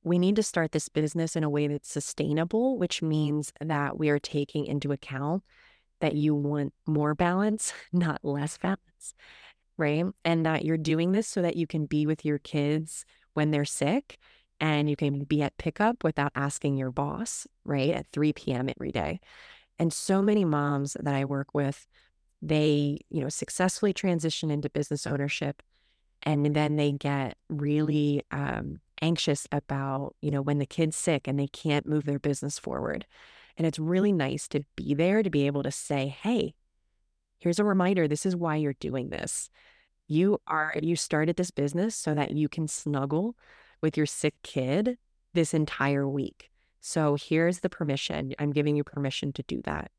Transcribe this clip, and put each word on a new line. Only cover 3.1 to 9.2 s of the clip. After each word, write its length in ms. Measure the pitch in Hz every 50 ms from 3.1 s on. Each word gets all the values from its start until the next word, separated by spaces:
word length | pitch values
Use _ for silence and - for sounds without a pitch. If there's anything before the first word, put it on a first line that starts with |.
| 156 156 151 147 147 151 147 - _ -
that 380 | 147 160 156 143 143 139 - -
we 100 | 156 151
are 100 | 147 143
taking 460 | - - - 147 143 - - 151 143
into 260 | - 151 143 135 143
account 500 | 143 - - - 139 131 139 147 170 196 _ _ _ _ - - _ _ _ _ _ _
that 140 | 175 151 147
you 200 | 147 147 151 151
want 380 | 147 143 147 147 147 143 139 _ _ _
more 280 | 160 151 147 147 147 151
balance, 580 | - 180 175 180 190 208 214 214 220 - - - -
<laughs> 100 | - -
not 320 | - 180 175 160 147 - -
less 340 | 143 139 143 143 151 - -
balance, 560 | - 180 196 - _ _ _ _ - - - _